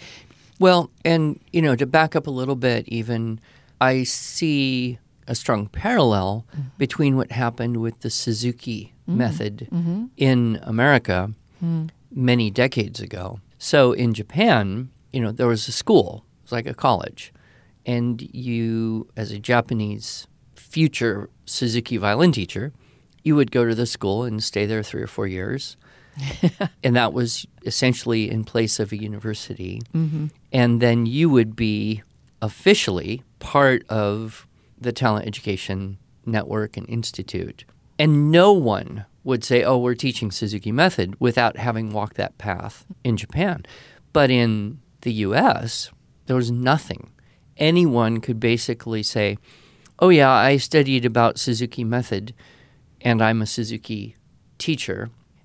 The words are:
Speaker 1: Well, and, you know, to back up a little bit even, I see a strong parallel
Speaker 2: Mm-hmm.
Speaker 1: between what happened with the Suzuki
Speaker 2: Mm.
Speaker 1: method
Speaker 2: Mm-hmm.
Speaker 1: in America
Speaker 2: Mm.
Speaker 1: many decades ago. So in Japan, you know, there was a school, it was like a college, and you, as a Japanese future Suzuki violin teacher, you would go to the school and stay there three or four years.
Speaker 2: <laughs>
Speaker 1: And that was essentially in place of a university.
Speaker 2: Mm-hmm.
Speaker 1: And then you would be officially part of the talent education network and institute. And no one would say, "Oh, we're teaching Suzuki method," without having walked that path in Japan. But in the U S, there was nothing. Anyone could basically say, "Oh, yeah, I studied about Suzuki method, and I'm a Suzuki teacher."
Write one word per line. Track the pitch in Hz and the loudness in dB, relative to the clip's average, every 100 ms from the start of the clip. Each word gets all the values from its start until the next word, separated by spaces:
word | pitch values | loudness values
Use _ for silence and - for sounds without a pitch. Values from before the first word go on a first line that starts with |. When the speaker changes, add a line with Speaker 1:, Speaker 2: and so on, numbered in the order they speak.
| - - - _ _ - | -18 -20 -20 _ _ 2
Speaker 1:
Well, | 185 180 - _ | 4 4 2 _
and, | 165 165 151 - _ | 0 2 2 -2 _
you | 175 | 0
know, | 156 123 | 2 2
to | 135 | 2
back | 160 156 | 2 4
up | 165 147 | 0 -2
a | |
little | 127 127 131 | -6 -4 0
bit | 127 117 - | 0 0 -2
even, | 117 113 113 113 110 _ _ _ - | -6 -4 -4 -4 -8 _ _ _ 0
I | 131 131 | 2 2
see | 123 - - - 165 143 135 127 123 123 _ _ - | -2 -4 -6 -4 -2 0 0 -2 -4 -8 _ _ -8
a | |
strong | 120 - 110 104 | -8 -2 -2 -2
parallel | - 214 240 127 104 92 107 - | -6 -2 2 4 4 0 -4 -8
Speaker 2:
Mm-hmm. | 147 131 - | -12 -10 -4
Speaker 1:
between | 139 - 143 131 | -4 0 2 2
what | - | 0
happened | 113 120 113 117 117 | -2 -4 -2 -4 -2
with | 113 - | -4 -6
the | 117 | -8
Suzuki | - - 110 123 120 - 107 104 _ - | -6 -4 -2 -2 -6 -8 -10 -10 _ -4
Speaker 2:
Mm. | 190 | -2
Speaker 1:
method | 233 151 104 104 117 | 0 -2 -6 -8 -8
Speaker 2:
Mm-hmm. | 170 170 185 247 - | -4 -2 -4 -6 0
Speaker 1:
in | 135 127 120 110 | 2 4 2 -2
America | - 113 139 135 - 90 98 107 _ - | -4 0 4 4 2 -2 -2 -8 _ -8
Speaker 2:
Mm. | 170 165 160 - _ | -4 -4 -6 -12 _
Speaker 1:
many | 180 123 123 107 | -2 2 2 0
decades | 98 127 127 98 - | 0 0 0 -6 -6
ago. | 98 98 92 104 _ _ | -12 -10 -12 -12 _ _
So | - 147 123 | 2 6 6
in | 120 120 | 4 0
Japan, | 107 104 151 226 127 98 104 131 _ _ | 0 -4 0 4 4 2 -4 -8 _ _
you | 131 | -4
know, | 113 | -4
there | 113 123 | 0 0
was | 113 - | 0 -2
a | |
school, | - - 196 101 - _ _ | -6 4 4 4 -4 _ _
it | |
was | - | -8
like | 120 127 | -8 -6
a | |
college, | 120 139 98 - - - _ _ _ _ _ - | -2 2 2 -2 -14 -20 _ _ _ _ _ -4
and | 120 120 120 - | -2 -2 -4 -8
you, | - 123 117 113 113 113 110 - - | -12 -6 -4 -2 -2 -2 -4 -8 -10
as | 104 | -10
a | 104 | -8
Japanese | 107 117 - 110 107 104 - - - _ _ | 0 0 2 -2 -4 -6 -10 -14 -16 _ _
future | - - 160 160 - 117 101 - _ - | -20 -10 0 0 2 -2 -2 -8 _ -10
Suzuki | - 123 117 117 113 | -4 -2 -2 -4 -2
violin | 101 110 175 | 0 4 4
teacher, | 123 90 95 131 - _ _ _ _ | 2 -4 -6 -8 -12 _ _ _ _
you | 156 | 0
would | 147 117 | 2 4
go | 127 117 | 2 2
to | |
the | 113 120 | 2 -2
school | - 101 101 | -2 -2 -2
and | 123 107 | -2 -4
stay | 110 101 104 | -4 -2 -2
there | 110 | -2
three | 104 - | -4 -8
or | 113 | -8
four | - 101 | -6 -6
years. | 92 101 135 - - _ _ _ - | -6 -6 -8 -10 -18 _ _ _ -12
Speaker 2:
<laughs> | 139 - 175 - 196 _ | -10 -2 -2 -2 -8 _
Speaker 1:
And | 131 120 | 0 2
that | 113 | 2
was | 92 120 - - _ | 0 -4 -4 -10 _
essentially | - - 127 120 120 113 107 | -8 0 0 0 -2 -2 -2
in | 110 | -4
place | 107 117 110 - | -4 -2 -2 -2
of | 104 | -4
a | 107 | -6
university. | 107 104 110 107 - 95 92 104 117 | -8 -8 -8 -10 -10 -10 -10 -10 -6
Speaker 2:
Mm-hmm. | 160 160 156 151 - _ | -2 -2 -2 -8 -10 _
Speaker 1:
And | 131 120 117 | 2 2 4
then | 120 117 117 | 4 2 0
you | 135 165 | 2 4
would | 131 110 110 | 4 4 0
be | 110 104 104 107 - _ _ - | -2 -2 -2 -6 -8 _ _ -8
officially | 110 - 185 214 - 90 82 120 - _ | -8 -2 2 4 2 -4 -4 -8 -10 _
part | - 143 139 127 - | -2 4 4 4 0
of | 110 104 104 110 - - _ _ - | -2 -2 -2 -6 -14 -20 _ _ -8
the | 123 | -6
talent | 117 123 107 107 | 0 0 0 -2
education | 98 - 95 - 95 98 95 _ _ - | -8 -6 -6 -6 -8 -8 -12 _ _ -4
network | 110 - 107 107 - | -4 -2 -6 -6 -10
and | - | -8
institute. | 117 113 - - 90 87 - - _ _ - | -8 -8 -10 -10 -8 -10 -12 -20 _ _ 0
And | 151 147 147 | 4 4 6
no | 165 196 | 6 8
one | 196 120 98 - 107 98 _ | 8 6 -2 -4 -12 -14 _
would | 127 123 | -2 -2
say, | - 123 | 2 2
"Oh, | 120 131 | 4 2
we're | 123 | 0
teaching | 120 135 117 110 | -2 -4 -4 -6
Suzuki | - 110 107 107 | -4 -6 -6 -4
method," | 120 180 - 90 - | 2 2 2 -4 0
without | 123 123 117 - | 0 2 0 0
having | 120 110 110 | -4 -4 -4
walked | 107 104 - | -6 -6 -6
that | 98 _ | -8 _
path | 104 90 107 - - - | -8 -8 -8 -16 -20 -8
in | 123 110 | -2 -2
Japan. | - 139 190 170 - - - - _ | -2 -2 -2 -2 -10 -20 -20 -20 _
But | 156 139 | 2 4
in | 127 117 107 104 147 _ _ | 4 2 0 -4 -10 _ _
the | 120 110 98 | -6 -2 0
U | |
S, | 120 - - 113 - - _ _ _ - | 2 2 2 -4 -8 -10 _ _ _ -2
there | 127 | 0
was | 120 | 0
nothing. | 120 127 151 - 80 - _ _ _ _ - | -2 0 0 -2 -12 -14 _ _ _ _ -2
Anyone | 151 175 170 120 113 113 | 2 4 4 4 2 0
could | 120 113 | -4 -2
basically | 117 117 - 117 117 110 | 0 0 -2 -6 -6 -6
say, | 104 117 104 104 _ - _ _ - - | -4 -2 -2 -2 _ -20 _ _ -18 2
"Oh, | 185 | 6
yeah, | 165 135 | 8 8
I | 127 127 139 | 6 6 4
studied | - 156 135 131 | 2 2 4 2
about | 120 117 117 - | 2 4 2 2
Suzuki | - 113 120 - | -2 -2 -4 -4
method, | 113 123 120 98 110 - - _ _ _ _ _ | -2 -2 -2 -6 -6 -16 -20 _ _ _ _ _
and | 123 113 | 0 2
I'm | 110 113 | 2 2
a | 107 | -2
Suzuki | - 110 113 - 110 107 - _ _ _ - | -4 -6 -8 -8 -10 -10 -16 _ _ _ -10
teacher." | - 151 - - 117 - _ _ | -4 -4 -4 -6 -8 -14 _ _